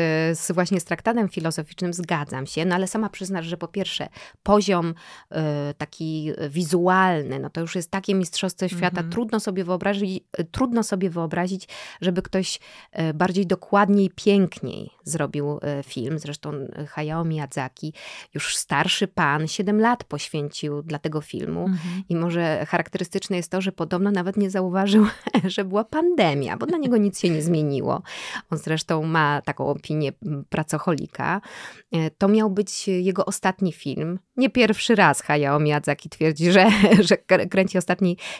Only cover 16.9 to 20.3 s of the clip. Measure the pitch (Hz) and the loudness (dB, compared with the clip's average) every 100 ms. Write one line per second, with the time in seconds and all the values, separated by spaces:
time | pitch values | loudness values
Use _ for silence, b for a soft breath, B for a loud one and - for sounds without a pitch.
16.9 | - 151 160 165 156 139 - 131 - 151 | -6 -4 -2 -2 -2 -4 -6 -8 -8 -12
17.9 | B B B B 139 - - - 143 180 | B B B B -8 -4 -4 0 0 2
18.9 | - - - 151 151 156 - 196 214 226 | 0 -2 0 2 2 -2 -2 0 2 4
19.9 | 240 - 147 - | 0 -4 -10 -6